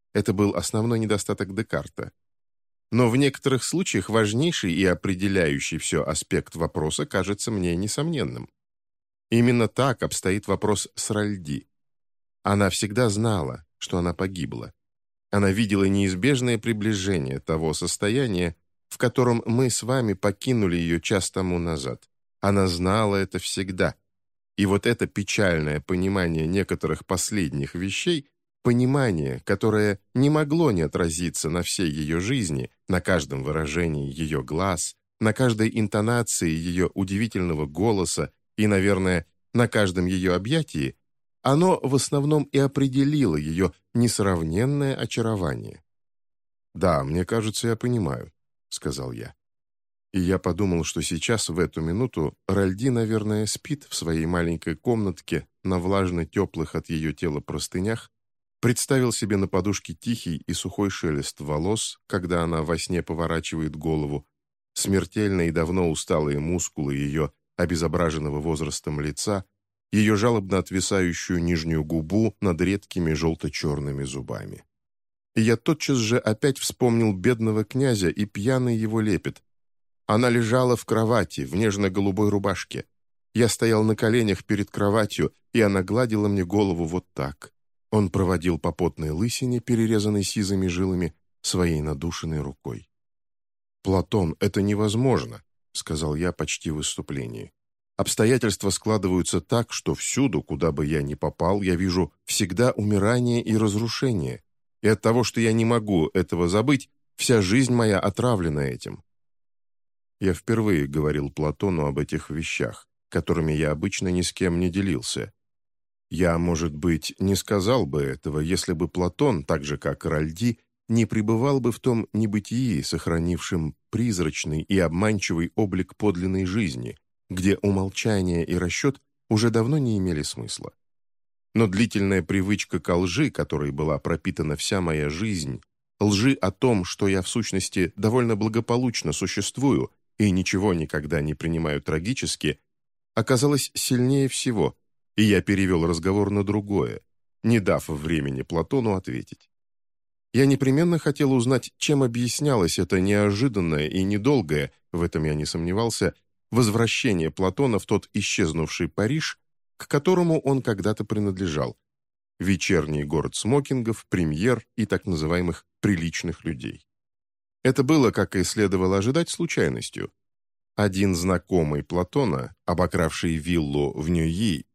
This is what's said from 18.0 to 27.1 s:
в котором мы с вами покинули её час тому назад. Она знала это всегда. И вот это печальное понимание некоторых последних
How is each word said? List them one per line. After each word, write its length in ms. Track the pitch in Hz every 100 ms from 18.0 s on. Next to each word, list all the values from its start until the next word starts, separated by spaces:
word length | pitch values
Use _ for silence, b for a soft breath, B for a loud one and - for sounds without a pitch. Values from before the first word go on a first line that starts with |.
| 101 123 127 90 85 - _ _ -
в 80 | -
котором 460 | 123 - 123 117
мы 260 | - 113 127
с 120 | -
вами 300 | 110 131 113
покинули 640 | 95 101 98 131 120 95 85
её 240 | 82 85
час 320 | - 101 -
тому 260 | 95 92 87
назад. 500 | 85 78 65 60 _ _ _ _
Она 280 | 101 101 95
знала 480 | 85 90 107 107 98
это 240 | 95 110
всегда. 560 | - - 95 92 82 - _ _ _ _ _ -
И 100 | 98
вот 200 | 98 117
это 220 | 120 90
печальное 720 | - 98 - 98 82 76 76
понимание 640 | - 90 95 98 85 80 80
некоторых 580 | 98 90 90 78 78
последних 720 | -